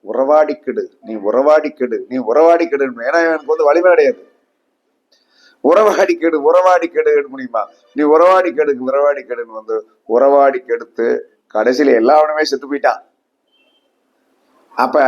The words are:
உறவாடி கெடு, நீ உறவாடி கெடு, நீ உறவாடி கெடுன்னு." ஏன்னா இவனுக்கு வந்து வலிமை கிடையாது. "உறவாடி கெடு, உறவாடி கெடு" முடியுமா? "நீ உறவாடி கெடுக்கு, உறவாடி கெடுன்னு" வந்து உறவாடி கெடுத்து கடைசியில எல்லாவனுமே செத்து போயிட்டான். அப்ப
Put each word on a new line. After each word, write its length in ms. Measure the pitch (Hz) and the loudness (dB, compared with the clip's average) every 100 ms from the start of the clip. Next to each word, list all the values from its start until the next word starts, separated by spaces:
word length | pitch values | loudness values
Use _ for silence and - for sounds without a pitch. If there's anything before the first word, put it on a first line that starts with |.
| 101 | -8
உறவாடி 440 | 117 135 151 147 143 | -4 0 2 0 -4
கெடு, 200 | - 110 95 _ - | -8 -8 -10 _ -14
நீ 80 | 110 98 | -6 -2
உறவாடி 400 | 117 143 156 147 - | 0 2 2 0 -8
கெடு, 180 | 123 110 - | -6 -6 -8
நீ 80 | 127 110 | -8 -2
உறவாடி 340 | 131 165 170 170 | 2 4 2 0
கெடுன்னு." 360 | 139 135 117 123 | -2 -4 -4 -4
ஏன்னா 120 | 165 | -2
இவனுக்கு 280 | 165 160 151 | 0 -4 -4
வந்து 160 | 160 147 | 0 2
வலிமை 220 | 165 180 | 2 4
கிடையாது. 320 | 165 143 120 - _ _ _ _ _ _ _ _ _ _ _ _ _ | 4 2 -2 -14 _ _ _ _ _ _ _ _ _ _ _ _ _
"உறவாடி 500 | 139 180 214 165 190 170 | 2 4 2 2 0 0
கெடு, 160 | 165 156 | -2 0
உறவாடி 460 | 147 180 185 180 170 | 2 2 4 2 0
கெடு" 180 | 156 156 147 139 | -2 0 0 -2
முடியுமா? 340 | 131 127 117 101 _ _ 131 | -14 -8 -8 -8 _ _ -4
"நீ 60 | 151 | 2
உறவாடி 360 | 156 180 190 180 131 | 4 4 4 0 -2
கெடுக்கு, 320 | 147 127 127 | -4 -4 -4
உறவாடி 320 | 139 143 143 123 | 0 0 -2 -8
கெடுன்னு" 300 | 120 117 110 | -12 -10 -14
வந்து 160 | 110 110 107 _ - 113 | -8 -8 -8 _ -4 2
உறவாடி 440 | 139 143 139 127 123 | 4 4 2 0 -6
கெடுத்து 360 | 117 117 - 117 123 - _ _ | -8 -8 -6 -4 -4 -8 _ _
கடைசியில 400 | 107 113 131 143 120 | -2 -2 0 2 2
எல்லாவனுமே 460 | 113 151 156 151 151 | 4 2 2 -2 -4
செத்து 180 | 135 139 | -6 -8
போயிட்டான். 280 | 139 139 107 _ _ _ _ _ _ _ _ _ _ _ _ _ _ _ _ _ | -4 -4 -4 _ _ _ _ _ _ _ _ _ _ _ _ _ _ _ _ _
அப்ப 300 | - 127 147 | -4 -2 0